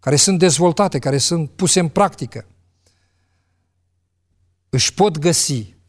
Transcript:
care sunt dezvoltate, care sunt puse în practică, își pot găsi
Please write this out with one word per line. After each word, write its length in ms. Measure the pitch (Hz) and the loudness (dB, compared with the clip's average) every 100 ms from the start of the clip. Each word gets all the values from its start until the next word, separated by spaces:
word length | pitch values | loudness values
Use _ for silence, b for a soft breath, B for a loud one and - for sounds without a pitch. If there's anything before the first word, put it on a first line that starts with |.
care 160 | - 143 | 0 0
sunt 220 | - 190 | 2 2
dezvoltate, 600 | 180 143 175 165 202 143 | 2 4 0 2 0 -2
care 200 | 135 135 | -2 -2
sunt 320 | - 170 151 | -2 -2 -4
puse 300 | - 190 - | -4 0 0
în 80 | 170 | 0
practică, 580 | - 196 - 123 113 - _ _ _ _ _ _ _ _ _ _ _ _ _ _ _ _ _ _ _ _ _ _ | 0 0 -2 -14 -14 -18 _ _ _ _ _ _ _ _ _ _ _ _ _ _ _ _ _ _ _ _ _ _
își 260 | 131 - | -2 -2
pot 240 | - 208 156 | 0 0 2
găsi 560 | 160 165 - 135 104 _ | 0 0 -2 -4 -8 _